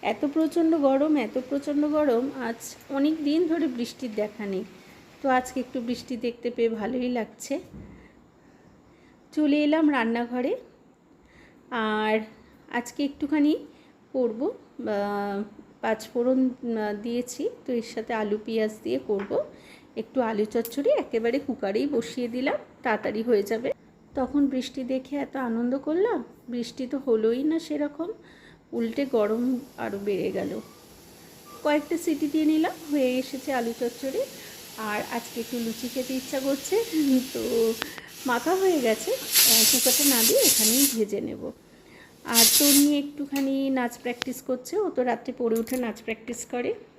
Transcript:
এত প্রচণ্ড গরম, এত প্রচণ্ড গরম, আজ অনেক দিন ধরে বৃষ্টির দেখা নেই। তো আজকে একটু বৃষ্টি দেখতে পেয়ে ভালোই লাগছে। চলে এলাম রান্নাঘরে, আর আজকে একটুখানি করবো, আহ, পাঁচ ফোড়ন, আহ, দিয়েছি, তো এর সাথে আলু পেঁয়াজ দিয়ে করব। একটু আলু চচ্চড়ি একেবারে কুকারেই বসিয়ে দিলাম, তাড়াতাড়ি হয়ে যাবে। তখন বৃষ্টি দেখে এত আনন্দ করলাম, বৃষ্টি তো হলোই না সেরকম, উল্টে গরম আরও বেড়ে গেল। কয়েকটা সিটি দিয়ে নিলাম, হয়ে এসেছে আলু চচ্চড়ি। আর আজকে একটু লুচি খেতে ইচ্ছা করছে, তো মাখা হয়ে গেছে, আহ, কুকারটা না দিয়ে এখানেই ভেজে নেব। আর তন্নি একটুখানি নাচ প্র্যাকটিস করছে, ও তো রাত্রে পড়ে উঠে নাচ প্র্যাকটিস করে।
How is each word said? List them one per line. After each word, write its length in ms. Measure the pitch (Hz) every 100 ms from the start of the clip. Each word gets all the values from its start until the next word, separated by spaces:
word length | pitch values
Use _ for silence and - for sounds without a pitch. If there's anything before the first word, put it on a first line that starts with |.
এত 240 | - 220 294
প্রচণ্ড 460 | 302 320 330 320 320
গরম, 380 | 277 269 302 302
এত 240 | 220 254 254
প্রচণ্ড 400 | 285 285 294 294
গরম, 420 | 302 302 233 262 269
আজ 400 | 233 233 - - -
অনেক 340 | 277 285 320
দিন 220 | 285 311 339
ধরে 200 | 330 294
বৃষ্টির 440 | 247 233 - 254 208
দেখা 300 | 208 214 202
নেই। 180 | 190 220 - - - - -
তো 60 | 277
আজকে 320 | 254 247 -
একটু 200 | 254 269
বৃষ্টি 360 | 233 240 - 240
দেখতে 340 | 240 240 240
পেয়ে 180 | 240 233
ভালোই 400 | 220 208 254 247
লাগছে। 500 | 247 214 - - 285 - - - - - - - _ - - - - _ - - - -
চলে 320 | - 302 294
এলাম 280 | 294 311 302
রান্নাঘরে, 640 | 277 226 233 240 247 254 508 - - - _ _ - - - - - -
আর 500 | 240 220 214 214 220 214 - - - -
আজকে 320 | 240 240 -
একটুখানি 600 | 285 285 285 302 294 403 - - - - _
করবো, 340 | 262 240 220 311
আহ, 960 | 523 - - 226 202 202 202 202 196 208 - - -
পাঁচ 280 | - 220 -
ফোড়ন, 360 | 247 240 262 262
আহ, 460 | 247 240 226 214 208
দিয়েছি, 460 | 226 240 247 - 370 494 -
তো 60 |
এর 100 | 240 220
সাথে 200 | - 220
আলু 240 | 226 214 208
পেঁয়াজ 260 | 214 226 214 214
দিয়ে 140 | - 262 -
করব। 380 | 196 202 - 605 - - - - -
একটু 240 | 220 269
আলু 240 | 226 214
চচ্চড়ি 460 | 214 233 233 254 285
একেবারে 480 | 571 - 226 233 262
কুকারেই 480 | 277 226 196 208 285
বসিয়ে 420 | 247 233 - 240
দিলাম, 280 | 247 269 587 - -
তাড়াতাড়ি 400 | - 214 196 208
হয়ে 200 | 226 214
যাবে। 300 | 202 226 240 - - _ -
তখন 320 | - 254 285 277
বৃষ্টি 380 | 254 240 -
দেখে 320 | 254 262 262 285
এত 200 | 269 269
আনন্দ 420 | 247 226 240 269
করলাম, 460 | 294 320 427 359 - - -
বৃষ্টি 380 | 240 233 - 254
তো 120 | 277
হলোই 440 | 269 226 220 240
না 160 | 302 320
সেরকম, 540 | - 294 294 - 349 453 - - - - _
উল্টে 340 | 233 226 233 277
গরম 460 | 240 208 226 247 247 - -
আরও 200 | 226 202
বেড়ে 320 | 202 190 160
গেল। 300 | 196 - - - - - - - - - - - -
কয়েকটা 360 | 302 294 294 339
সিটি 300 | - 294 302
দিয়ে 160 | 311
নিলাম, 280 | 302 311 320 - 302
হয়ে 280 | 294 254 254
এসেছে 340 | 254 269 277
আলু 200 | 262 233 233
চচ্চড়ি। 400 | 240 240 269 330 539 - - - - -
আর 220 | 214 208 -
আজকে 280 | 240 233 -
একটু 180 | 226 240
লুচি 300 | 226 220 247
খেতে 260 | 262 254
ইচ্ছা 260 | 262 - 269
করছে, 440 | 269 277 - 403 453 320 277 262 247
তো 400 | 240 233 233 226 226 - - - - 262
মাখা 280 | 240 302
হয়ে 260 | 370 381 330
গেছে, 300 | 233 220 -
আহ, 540 | 508 - - - 226 220
কুকারটা 440 | 262 254 247 285 247
না 60 |
দিয়ে 180 | 226 539
এখানেই 460 | 403 - 220 247 277
ভেজে 260 | 233 208 208
নেব। 320 | - - - - - - - - - -
আর 200 | - 233 226 -
তন্নি 400 | 285 277 294 294
একটুখানি 720 | 285 294 277 277 269 269 269
নাচ 280 | 262 240 -
প্র্যাকটিস 440 | 247 240 - 247
করছে, 360 | - 247 254 381
ও 120 | 381
তো 120 | -
রাত্রে 320 | 247 233 - 254
পড়ে 220 | 240 226
উঠে 160 | 226 254
নাচ 260 | 240 214
প্র্যাকটিস 440 | - 220 - 233 -
করে। 240 | 247 247 466 -